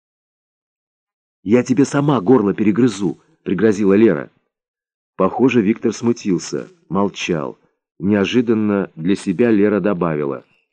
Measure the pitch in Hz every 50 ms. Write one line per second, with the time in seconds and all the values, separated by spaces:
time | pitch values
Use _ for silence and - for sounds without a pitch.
0 | _ _ _ _ _ _ _ _ _ _ _ _ _ _ _ _ _ _ _ _
1 | _ _ _ _ _ _ _ _ _ 95 110 123 120 - 123 143 135 - - 143
2 | 143 147 143 117 90 95 131 127 104 101 90 - 107 107 98 107 123 123 101 95
3 | 101 82 - - _ _ _ _ _ - 95 87 101 113 101 98 107 95 98 104
4 | 113 110 85 71 62 - _ _ _ _ _ _ _ _ _ _ _ _ _ _
5 | _ _ _ - 95 92 - - 123 135 113 123 101 98 113 - - 117 104 -
6 | 113 117 120 - - 104 90 80 - - - 69 60 - _ _ _ - 82 98
7 | 101 98 95 - - - 90 78 69 62 - _ _ _ _ _ _ _ _ -
8 | 85 98 104 101 98 - 101 123 120 113 113 107 107 104 101 101 90 - _ 80
9 | 80 90 101 - - 101 90 80 120 120 113 98 101 107 104 101 87 104 101 85
10 | 87 85 78 73 73 71 67 62 - _ _ _ _ _